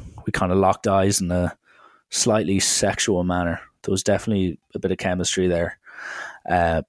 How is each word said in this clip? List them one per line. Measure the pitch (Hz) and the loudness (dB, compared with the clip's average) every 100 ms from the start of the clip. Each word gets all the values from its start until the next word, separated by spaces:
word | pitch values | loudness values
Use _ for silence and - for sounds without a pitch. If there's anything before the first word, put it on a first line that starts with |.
| - - - | -12 -14 -6
We | |
kinda | - 92 95 | -2 0 2
locked | 95 95 107 | 4 2 2
eyes | 98 98 101 | 2 4 2
in | 90 | 0
a | 90 87 - _ _ - _ _ | 0 -2 -4 _ _ -20 _ _
slightly | - - 110 87 98 | -2 2 2 2 0
sexual | - - 101 98 - 90 | 2 0 0 0 0 0
manner. | 90 90 87 82 - _ | 2 0 0 -4 -8 _
There | - | -4
was | 95 | -2
definitely | - 98 - 101 92 80 _ - | 0 0 0 0 0 -4 _ -6
a | |
bit | 92 | -4
of | 92 | -2
chemistry | 95 90 87 - 92 | -2 -2 -2 0 2
there. | 85 85 - - - - - - - - | 2 -2 -6 -20 -18 -14 -12 -14 -12 -2
Uh, | 90 85 80 | 2 2 0